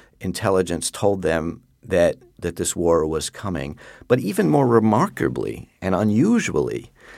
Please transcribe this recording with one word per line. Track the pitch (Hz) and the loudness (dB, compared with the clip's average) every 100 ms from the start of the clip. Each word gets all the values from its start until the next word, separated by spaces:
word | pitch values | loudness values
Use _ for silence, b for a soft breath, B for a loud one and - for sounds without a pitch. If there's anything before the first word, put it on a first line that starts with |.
| B _ | B _
intelligence | 95 90 107 95 87 85 - | -8 -4 0 0 0 -2 -6
told | - 101 98 | -2 0 0
them | 85 82 82 - _ _ | 0 -2 -2 -8 _ _
that, | - 90 85 76 - _ | -4 2 2 0 -12 _
that | 87 - | -8 -6
this | 87 - | -6 -2
war | 85 82 78 | 2 2 2
was | 78 73 | -4 -6
coming. | - 98 82 69 - B B - | -10 -8 -8 -8 -12 B B 0
But | 131 | 0
even | 151 196 180 | 0 -2 2
more | 147 131 | 2 4
remarkably | 117 110 107 190 - 65 62 50 58 - - | 4 4 2 0 -2 -4 -2 -6 -8 -14 -8
and | 92 | -2
unusually, | 92 107 104 180 233 - 76 64 60 - _ B | 0 2 2 2 2 0 -2 -2 -4 -12 _ B